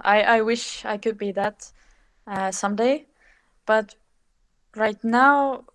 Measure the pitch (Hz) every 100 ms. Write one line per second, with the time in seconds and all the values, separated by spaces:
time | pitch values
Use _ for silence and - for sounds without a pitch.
0 | - 208 208 226 220 233 - - 220 208
1 | 226 208 202 190 208 - - _ _ _
2 | _ _ - 196 190 190 202 208 240 294
3 | - _ _ _ _ _ - 220 214 -
4 | _ _ _ _ _ _ _ 214 220 208
5 | 226 240 269 285 277 247 -